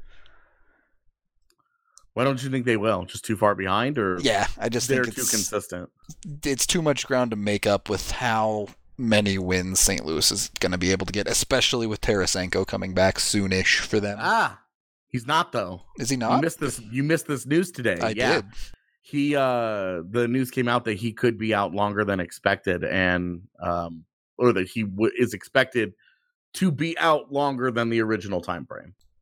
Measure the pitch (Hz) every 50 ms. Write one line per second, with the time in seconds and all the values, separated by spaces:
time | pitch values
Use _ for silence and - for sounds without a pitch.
0 | - - - - - - - - - _ _ _ _ _ _ _ _ _ _ _
1 | _ _ _ _ _ _ _ _ _ _ _ _ _ _ _ _ _ _ _ -
2 | _ _ - 113 127 139 135 123 135 135 131 131 120 123 113 104 101 110 104 90
3 | 87 - - 98 - - 110 95 107 104 98 92 95 95 95 107 123 139 147 127
4 | 101 92 90 101 139 123 104 98 101 - - - 107 117 117 117 120 120 139 131
5 | 123 117 104 131 123 120 - 107 95 - 107 101 - - 90 87 87 - _ _
6 | _ - - - - 170 143 147 - 147 135 131 - - - 180 160 151 135 -
7 | - - 135 127 123 117 110 104 101 104 104 101 - 107 101 95 - - 101 92
8 | - - - - 127 117 110 110 110 110 107 107 101 - - _ - - - -
9 | 123 113 107 107 104 101 98 95 90 90 92 90 90 92 92 - - - 95 65
10 | 53 76 80 78 - - - 98 - - - - - 90 90 90 90 90 95 95
11 | 98 92 95 104 98 - 107 - - - 135 123 - - - 120 113 110 107 -
12 | - - 107 98 92 - - 95 90 92 - 95 95 - - 98 95 95 90 92
13 | 92 95 98 - - - - 104 98 95 95 95 92 - - - - - 113 104
14 | 101 101 101 107 143 185 220 226 185 127 - - _ _ _ _ _ _ _ _
15 | _ _ - 123 113 131 156 160 170 - - 120 98 90 92 87 - - - -
16 | 139 117 135 127 113 117 117 131 156 165 - - 151 127 - 123 113 104 117 135
17 | 143 151 165 156 - - 143 120 - 127 147 170 190 185 - - 123 107 92 -
18 | 117 110 107 110 127 127 170 135 98 104 - - - - - - _ _ _ _
19 | _ - - 143 143 147 147 139 135 127 123 120 117 110 107 101 95 92 90 85
20 | 85 92 107 120 120 117 120 135 131 123 - 131 120 120 120 123 120 113 107 95
21 | 117 113 104 - - 117 113 98 110 110 107 101 101 82 85 101 104 104 101 104
22 | 107 98 98 95 87 - - - - 98 98 98 - 98 90 85 - - 85 95
23 | 92 90 90 90 90 87 87 85 101 - _ - 87 90 87 85 85 85 82 80
24 | 85 _ _ _ _ _ _ - 123 120 104 95 92 - - 113 107 101 95 98
25 | 113 104 - 117 123 98 107 92 - - - 135 127 - - 120 107 104 - _
26 | _ _ _ _ _ _ _ _ _ _ - - 190 185 139 117 160 165 156 -
27 | 160 165 151 147 - 127 139 139 143 139 135 123 127 127 113 120 117 113 117 113
28 | 113 110 110 104 107 98 98 87 - - 87 82 65 - - - - 87 - _
29 | _ _ _ _